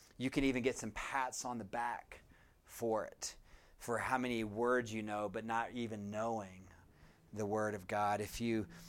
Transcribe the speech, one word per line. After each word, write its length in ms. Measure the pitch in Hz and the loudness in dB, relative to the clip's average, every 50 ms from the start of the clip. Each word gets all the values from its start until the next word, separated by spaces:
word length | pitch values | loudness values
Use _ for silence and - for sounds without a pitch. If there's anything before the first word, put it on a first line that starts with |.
| - - - - | -20 -20 -10 -4
you 140 | 127 131 | -2 0
can 120 | - 147 135 | 2 4 4
even 200 | 135 127 127 117 | 6 4 6 4
get 140 | 131 120 - | 2 2 2
some 140 | - 110 | -4 -6
pats 540 | 107 - - - - 139 131 131 127 - - | -6 -6 -6 -2 -2 -2 -2 -2 -4 -4 -4
on 140 | 127 123 117 | -4 -4 -4
the 60 | 104 | -6
back 560 | 95 - 120 117 120 113 - - - - - - - - - - - - _ _ | -4 -4 -2 -2 -2 -2 -4 -8 -12 -18 -20 -20 -20 -20 -20 -20 -20 -20 _ _
for 400 | - - - 117 113 110 107 92 | -18 -8 -2 2 2 2 2 0
it, 300 | - - - - - - - - - - - - - - - | -2 -8 -10 -10 -10 -10 -10 -18 -20 -20 -20 -20 -20 -20 -12
for 220 | - - 117 110 | -2 0 0 0
how 180 | 98 104 127 127 | 2 2 2 2
many 260 | 123 127 120 113 110 | 2 2 2 0 0
words 480 | 107 101 107 120 120 123 123 120 110 | 0 0 2 4 4 4 4 4 2
you 120 | 110 110 107 | -2 -2 -2
know, 260 | 107 104 104 104 104 | 0 -2 0 -2 -2
but 140 | 92 113 110 | -2 -4 -2
not 220 | 113 113 113 117 95 101 | 0 0 0 0 0 -2
even 340 | 123 117 110 110 104 101 101 | -4 -2 -2 -4 -4 -6 -4
knowing 560 | 104 107 110 117 117 110 101 95 92 92 92 92 - - - - - - - - - - - - - | -2 -2 0 0 0 -2 -2 -6 -10 -16 -18 -18 -20 -20 -20 -20 -20 -20 -20 -20 -20 -20 -20 -12 -4
the 120 | 104 107 | -2 0
Word 300 | 101 104 107 107 107 104 | 2 4 4 4 2 0
of 120 | 101 92 92 | -2 -4 -2
God. 340 | 110 104 104 104 104 104 | 0 2 4 4 4 2
If 200 | 104 101 - - | 0 -2 -4 -2
you, 240 | 117 117 113 110 104 - - - - | 0 2 2 2 2 0 -6 -14 -16